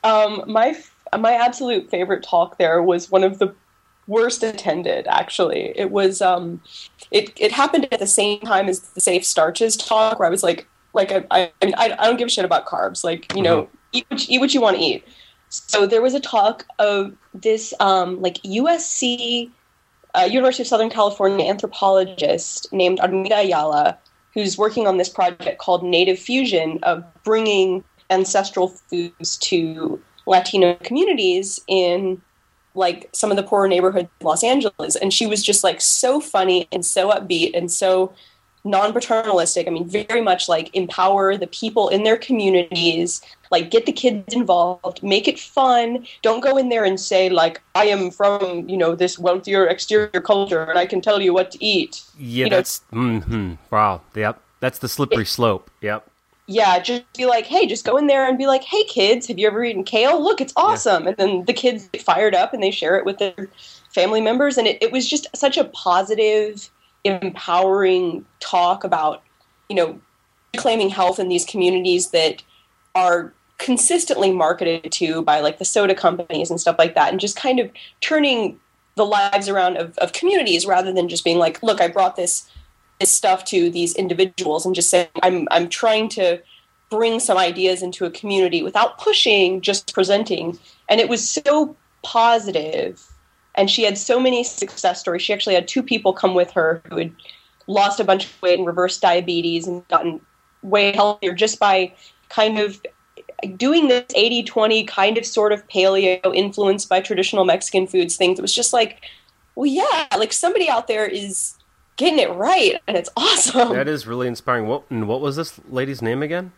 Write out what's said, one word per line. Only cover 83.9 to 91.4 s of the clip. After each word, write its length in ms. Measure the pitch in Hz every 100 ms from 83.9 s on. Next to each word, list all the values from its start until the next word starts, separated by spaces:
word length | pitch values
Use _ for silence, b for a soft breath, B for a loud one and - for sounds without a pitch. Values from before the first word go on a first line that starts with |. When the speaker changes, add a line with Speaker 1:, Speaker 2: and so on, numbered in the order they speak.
| -
Speaker 1:
individuals," 720 | 185 175 190 - 170 151 180
and 80 | 180
just 140 | 170
saying, 180 | 180 170 -
"I'm, 260 | 185 180 156
I'm 180 | 170 175
trying 400 | - 226 220 220
to 320 | 220 185 175 b b b _ _
bring 300 | 214 226 226
some 180 | 240 185
ideas 460 | 180 175 185 180
into 220 | 180 180 180
a 40 |
community 520 | 170 208 196 180 170
without 340 | 165 190 240 -
pushing, 640 | - 403 254 202 185 185
just 320 | 180 196 -
presenting." 640 | - 185 202 220 170 165 170 b b b
And 100 | 214
it 100 | 226
was 180 | 233 -
so 460 | -